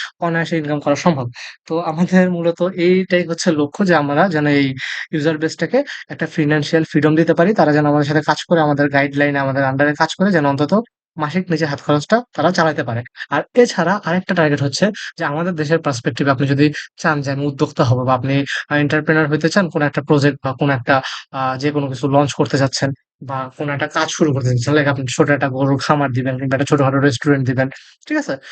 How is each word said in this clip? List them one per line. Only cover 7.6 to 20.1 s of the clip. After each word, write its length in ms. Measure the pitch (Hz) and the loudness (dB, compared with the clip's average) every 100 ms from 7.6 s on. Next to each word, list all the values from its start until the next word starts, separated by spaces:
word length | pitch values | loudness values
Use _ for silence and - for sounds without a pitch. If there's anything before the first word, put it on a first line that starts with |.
| 151 | 4
যেন 120 | 147 147 | 4 4
আমাদের 220 | 147 143 | 2 2
সাথে 140 | 156 | 0
কাজ 220 | 151 151 | 0 -2
করে, 160 | - 170 | 0 2
আমাদের 280 | 147 139 143 | 2 2 2
গাইডলাইনে, 500 | 139 143 143 147 139 | 2 0 0 0 0
আমাদের 240 | 135 135 | 0 0
আন্ডারে 300 | 135 135 147 | 0 2 0
কাজ 220 | 147 160 - | 0 -2 0
করে, 160 | 196 | 2
যেন 140 | 170 143 | 2 2
অন্তত 280 | 139 147 208 233 _ _ - | 2 2 0 -2 _ _ -6
মাসিক 340 | 147 185 185 | -4 -4 -2
নিজের 160 | 160 151 | -2 -2
হাত 140 | 143 | -4
খরচটা 400 | - 147 - 226 - | 0 0 2 -2 -2
তারা 180 | - 160 | -2 0
চালাতে 320 | 185 160 151 | 2 0 0
পারে। 180 | 123 117 123 - - | -4 -6 -8 -14 -6
আর 140 | 143 - | -4 0
এছাড়া 480 | 247 240 - 165 202 160 | 2 2 2 0 0 -2
আরেকটা 300 | 180 - 175 | -2 0 2
টার্গেট 260 | 151 143 | 2 2
হচ্ছে 300 | 143 - 208 208 - - | -2 0 -2 -2 -10 -6
যে 80 | 156 | -4
আমাদের 280 | 151 175 156 | -4 -4 -4
দেশের 240 | 151 165 | -2 -2
পার্সপেক্টিভে 520 | 151 120 151 120 143 | -2 -4 -4 -2 0
আপনি 160 | 139 143 | 0 0
যদি 260 | 139 151 147 - - | 2 2 0 -14 -6
চান 240 | 170 147 | -2 -2
যে 100 | 139 | -4
আমি 140 | 139 143 | -4 -4
উদ্যোক্তা 380 | 135 - - | -2 -2 0
হব 220 | 127 127 127 | 2 2 2
বা 80 | |
আপনি, 320 | 127 135 139 139 - - | 0 2 0 -2 -6 -2
আহ, 80 | 147 | 0
এন্টারপ্রেনার 520 | 147 151 151 160 151 | 2 0 2 2 2
হইতে 200 | 151 160 | 0 0
চান, 200 | 208 165 | 0 0
কোনো 160 | 160 143 | 0 -2
একটা 160 | 147 | -2
প্রজেক্ট 360 | 135 | 0